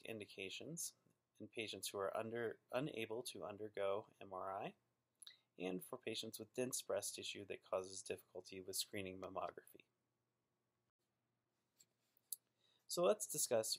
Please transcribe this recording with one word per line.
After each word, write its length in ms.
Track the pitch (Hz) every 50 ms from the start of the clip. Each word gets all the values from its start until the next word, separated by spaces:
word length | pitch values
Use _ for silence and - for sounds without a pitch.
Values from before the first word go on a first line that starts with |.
| -
indications 880 | - 110 107 101 - - - 98 95 - - 110 127 160 170 - - - _ _ - _ _ _ _ _ -
in 80 | 110 107
patients 400 | - - 113 101 110 98 95 -
who 100 | - 101
are 180 | 98 95 -
under, 400 | - 110 113 113 120 120 110 - - _ _ -
unable 520 | 123 139 156 - - 113 110 110 120 123 - -
to 100 | 101 82
undergo 640 | 87 104 98 107 107 104 - 98 98 98 104 110 - - -
M 80 | 98 98 95
R 200 | 92 92 95 95 98 117
I, 100 | 165 208 _ _ _ _ _ _ _ _ _ - - - - _ _ _ -
and 220 | 175 185 185 185 170
for 140 | - -
patients 420 | 123 - 110 113 110 - 113 - -
with 160 | 113 107 -
dense 280 | - 127 123 135 - -
breast 340 | - 98 98 101 - -
tissue 280 | - - - - 101 101 92
that 200 | 98 95 - -
causes 340 | - 95 95 95 95 95 -
difficulty 600 | - 101 92 - _ - 92 92 - - 95 92
with 120 | 95 95
screening 400 | - - - - 104 95 92 92
mammography. 680 | 95 95 92 95 92 90 87 - - - - - - - _ _ _ _ _ _ _ _ _ _ _ _ _ _ _ _ _ _ _ _ _ _ _ _ _ _ _ _ _ _ _ _ _ _ _ _ _ _ - - _ _ _ _ _ _ _ _ _ - - _ _ _ _ _ _ _ _ _
So 160 | - - - 175
let's 240 | 190 214 226 -
discuss 520 | - - 151 - - 123 113 110 - -